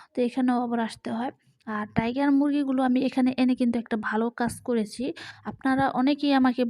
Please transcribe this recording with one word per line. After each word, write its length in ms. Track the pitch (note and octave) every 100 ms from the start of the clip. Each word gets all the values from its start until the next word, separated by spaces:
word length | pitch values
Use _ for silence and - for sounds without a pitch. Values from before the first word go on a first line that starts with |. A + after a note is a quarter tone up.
| -
তো 80 | -
এখানেও 380 | A#3+ C4+ B3+ B3
আবার 180 | B3 A#3
আসতে 300 | A3 - -
হয়। 220 | A3+ B3+ - _ _ -
আর 180 | G#3+ G#3
টাইগার 360 | - A3+ B3+ C#4+
মুরগিগুলো 480 | C#4 D4 C#4+ C4+ C4 C4
আমি 120 | B3+ B3+
এখানে 220 | C4+ B3+ B3+
এনে 160 | B3+
কিন্তু 220 | B3+ B3 A#3
একটা 180 | A3+ A3 A3
ভালো 180 | G#3+ A#3 -
কাজ 140 | A#3 - -
করেছি। 360 | A#3 G#3 - C4+ E4+ - -
আপনারা 400 | - - C4+ C4 C4+ -
অনেকেই 320 | C4 C#4+ C#4+
আমাকে 280 | C4+ B3+ A#3+ A#3+